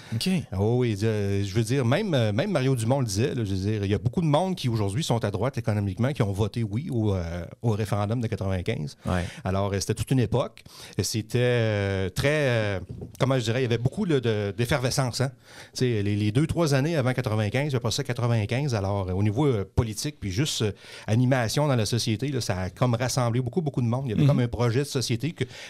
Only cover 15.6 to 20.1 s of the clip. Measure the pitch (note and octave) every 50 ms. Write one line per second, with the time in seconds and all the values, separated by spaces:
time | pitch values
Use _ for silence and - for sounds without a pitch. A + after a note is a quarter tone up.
15.6 | - - - - B2+ B2 A#2 G#2 G2 G2+ G#2 G#2 G#2 G#2 G2+ C#3+ D#3+ - - E3
16.6 | E3+ C#3+ C#3 C3 C3 D#3+ E3+ D3+ B2 B2+ B2+ - A2 A2 G#2+ A2 G#2+ G2+ - B2+
17.6 | D3 D3 C3+ A#2 - A2+ - - C#3+ - B2 - A#2 A#2 A#2 A2+ G2+ F#2+ A#2+ B2+
18.6 | D3 D3 A#2 G#2 G2 G2 G2+ G2+ F#2+ F2+ F2+ F#2+ G#2 G#2+ G2+ B2+ D#3 C#3+ A#2+ G2+
19.6 | F#2+ - - - B2 A2 G#2 - - D3